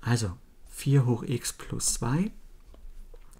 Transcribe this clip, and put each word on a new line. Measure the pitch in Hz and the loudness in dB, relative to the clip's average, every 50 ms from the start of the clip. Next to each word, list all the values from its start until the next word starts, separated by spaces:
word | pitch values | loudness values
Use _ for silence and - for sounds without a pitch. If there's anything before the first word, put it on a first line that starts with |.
Also | - 113 123 113 113 95 87 - - - - - - - | 0 2 2 2 2 0 -4 -6 -14 -20 -20 -20 -20 -18
vier | - - - 143 135 143 123 | -12 -4 2 4 6 6 6
hoch | 123 120 113 - | 6 4 2 0
x | - 135 120 - - - | -2 -2 -2 -2 -4 -8
plus | - - - - 117 - - - | -8 -8 -6 -4 -2 0 0 0
zwei | - 120 117 131 160 190 220 - - - - - - - - - - - - - - - - - - - - - - | 0 0 2 2 2 2 0 -2 -8 -16 -18 -18 -20 -20 -20 -18 -16 -14 -14 -14 -14 -14 -14 -16 -16 -16 -16 -14 -14